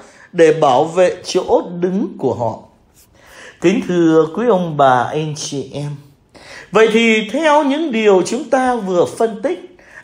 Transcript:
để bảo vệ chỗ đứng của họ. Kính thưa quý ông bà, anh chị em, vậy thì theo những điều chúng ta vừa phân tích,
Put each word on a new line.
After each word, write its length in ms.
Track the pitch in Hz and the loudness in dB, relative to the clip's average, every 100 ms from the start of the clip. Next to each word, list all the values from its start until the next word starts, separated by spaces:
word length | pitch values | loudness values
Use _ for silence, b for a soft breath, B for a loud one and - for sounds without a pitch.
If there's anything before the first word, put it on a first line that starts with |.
| B B B | B B B
để 200 | 175 165 | 2 4
bảo 320 | 151 143 123 | 4 2 2
vệ 320 | 156 170 180 - | 2 2 0 0
chỗ 380 | - 180 - - 180 175 | -6 -4 0 0 -2 -4
đứng 380 | 180 190 330 - | -4 -2 -4 -4
của 160 | 135 | -4
họ. 240 | 113 117 - - _ _ _ _ B B B B - | -2 -4 -6 -14 _ _ _ _ B B B B -2
Kính 200 | 170 196 - | 0 0 -2
thưa 380 | 180 165 160 156 208 | 0 4 4 2 0
quý 100 | 240 | 0
ông 300 | 185 175 147 | 0 0 2
bà, 320 | 135 123 117 | 4 4 0
anh 220 | 156 156 147 | -4 -6 -8
chị 340 | - 139 - | -10 -10 -10
em, 160 | 139 147 147 - _ _ B B B B | -10 -10 -12 -18 _ _ B B B B
vậy 160 | 196 220 | 2 4
thì 360 | 220 226 220 214 | 4 2 0 -2
theo 320 | 269 320 294 | -2 2 2
những 280 | 285 285 330 | 2 -2 -2
điều 300 | 226 214 190 175 | 0 4 4 2
chúng 240 | 233 320 | -4 -2
ta 240 | 269 254 | 0 0
vừa 300 | 240 190 175 | -2 -2 0
phân 380 | 165 - 226 196 | 0 -2 -4 -2
tích, 340 | 294 359 - _ B B | -6 -6 -10 _ B B